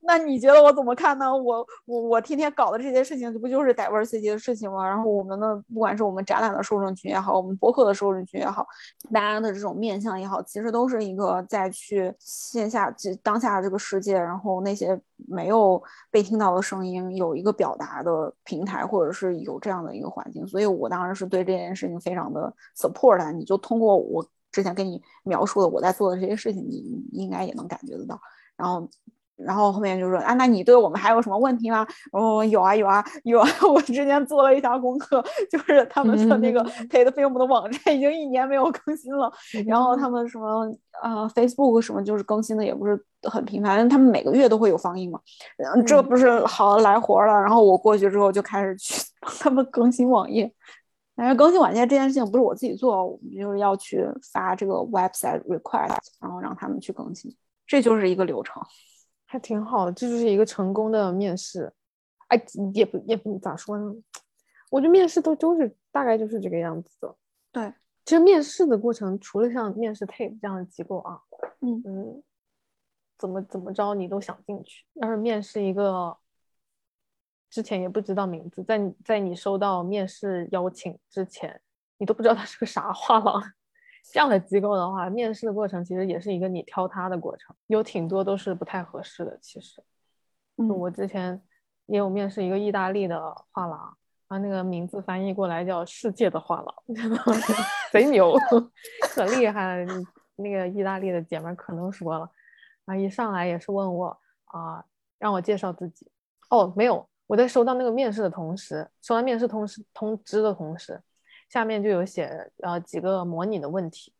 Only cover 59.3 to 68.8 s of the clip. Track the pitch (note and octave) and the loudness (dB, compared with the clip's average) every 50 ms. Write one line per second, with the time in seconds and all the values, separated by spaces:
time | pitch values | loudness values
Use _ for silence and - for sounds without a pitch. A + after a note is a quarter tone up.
59.3 | - B3+ - - A3+ G#3+ G#3+ G#3+ B3 G#3+ F#3 F3 F3+ - B3+ B3 A#3+ A#3 A#3 A3+ | -14 -14 -8 -6 -6 -6 -4 -4 -2 -2 -2 -2 -4 -6 -6 -4 -2 0 0 2
60.3 | G3+ G3 A3 G#3+ - - G3 F#3 G3 G3+ A3 A3 A3 G#3+ G#3 F#3 F3 F#3+ G3+ G3 | 4 2 2 0 0 -4 -4 -2 -2 -2 -2 0 0 0 0 0 -2 -2 -2 -4
61.3 | F3 F#3 - - - F#3 C#3+ - _ _ _ _ _ _ _ _ _ _ _ _ | -4 -6 -8 -12 -10 -10 -10 -10 _ _ _ _ _ _ _ _ _ _ _ _
62.3 | - A#3 A#3+ - - - G3+ G3 G3 G#3 G#3+ - - F3+ A2+ - A3+ A3 - A3 | 0 0 0 -4 -10 -8 -8 -6 0 0 0 0 0 -10 -4 -4 -6 -4 -4 -8
63.3 | G3+ F#3+ - G3 D3 E3+ - - G#3 G#3 G#3 G#3 G3+ A3+ A3 _ _ - _ _ | -10 -8 -8 -10 -10 -10 -10 -10 -10 -8 -8 -10 -12 -14 _ _ _ -20 _ _
64.3 | _ _ _ _ _ _ _ _ - C#4 C4+ D#4+ F4 F#4+ F#4 E4 - F4+ D4+ D#4+ | _ _ _ _ _ _ _ _ -2 2 4 6 6 6 6 4 2 0 0 0
65.3 | D#4 D4 - E4 F4 E4 D4 A3 - _ _ _ _ C#4+ C#4 A#3+ A3+ A3 A3 G#3+ | 0 0 2 0 2 2 0 -2 -2 _ _ _ _ -2 0 0 0 0 -2 -4
66.3 | A3+ A3 G3 F#3 F3 E3+ E3 E3+ D#3 E3 F3 _ _ _ - - - _ _ _ | -6 -6 -6 -4 -4 -4 -4 -6 -8 -10 -12 _ _ _ -16 -16 -16 _ _ _
67.3 | _ _ _ _ _ B3+ A3+ G3+ A#3+ _ _ _ _ _ _ - D#4+ E4+ E4 F#4 | _ _ _ _ _ -10 -10 -10 -12 _ _ _ _ _ _ 2 4 8 8 8
68.3 | G4 D#4+ D4 D4 - - F#4+ D4+ A#3+ G#3 | 8 6 4 -2 0 0 2 2 2 0